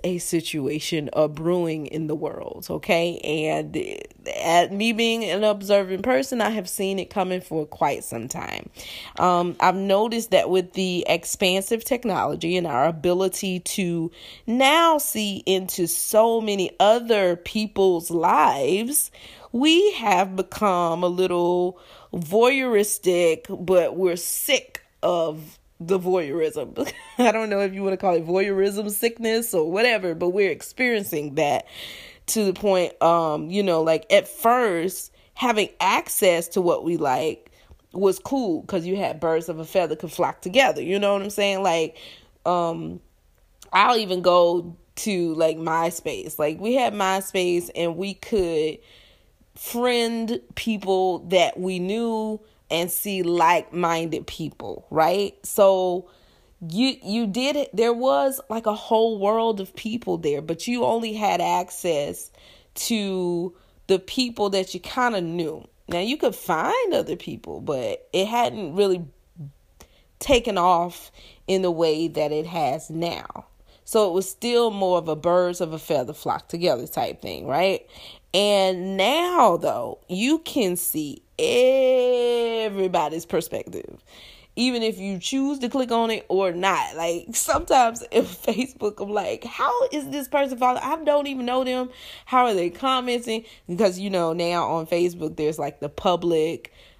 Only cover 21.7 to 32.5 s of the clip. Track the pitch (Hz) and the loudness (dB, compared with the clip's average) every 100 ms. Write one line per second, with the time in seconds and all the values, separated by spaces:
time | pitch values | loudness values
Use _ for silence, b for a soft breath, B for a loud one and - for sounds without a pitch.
21.7 | - B B B 175 156 208 247 269 254 | -4 B B B -10 0 4 4 4 2
22.7 | 208 208 - 185 175 170 160 - 196 175 | 2 2 0 2 4 4 2 -4 -6 2
23.7 | 180 160 175 185 175 - - - 269 - | 4 4 2 0 0 -4 -4 0 -2 -2
24.7 | - _ - 170 175 165 156 151 - _ | -16 _ -4 0 0 0 -4 -12 -20 _
25.7 | - 165 190 180 185 147 160 156 151 127 | -10 -2 -2 2 0 0 -2 -2 -2 -8
26.7 | - - - - - 240 220 214 202 196 | -6 -8 -8 -8 2 4 4 0 0 -2
27.7 | 190 196 185 196 170 160 190 202 190 202 | -2 -2 0 2 2 2 0 2 2 0
28.7 | 196 208 202 233 233 226 226 226 180 156 | 0 -4 -2 -2 -2 -2 -2 0 0 0
29.7 | 190 240 214 185 165 175 190 190 147 - | 2 2 2 -2 -2 0 2 0 0 -8
30.7 | - 254 220 196 151 147 139 143 127 - | -2 0 0 -2 -6 -4 0 0 0 -4
31.7 | B B B B B - 226 196 | B B B B B -4 0 0